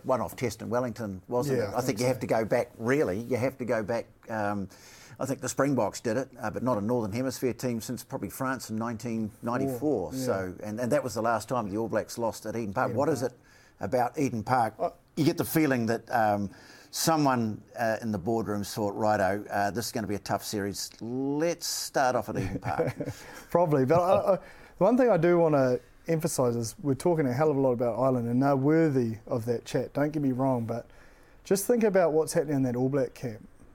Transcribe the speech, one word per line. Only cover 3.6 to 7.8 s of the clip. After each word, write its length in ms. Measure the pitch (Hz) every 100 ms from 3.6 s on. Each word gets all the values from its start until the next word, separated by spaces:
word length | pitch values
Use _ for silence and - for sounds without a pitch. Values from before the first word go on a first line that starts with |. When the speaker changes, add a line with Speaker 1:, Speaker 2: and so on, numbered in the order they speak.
| 120
Speaker 1:
go 160 | 113
back, 260 | 101 117 - _ -
um, 380 | 110 104 101 95 - - - - -
I 60 | 131
think 160 | 131
the 80 | 123
Springboks 520 | - 139 123 98 -
did 160 | 117 110
it, 120 | 131 -
uh, 80 | 110
but 140 | 104
not 140 | 120 107
a 40 |
Northern 300 | 104 123 107
Hemisphere 420 | 113 131 - 127
team 280 | - 127 113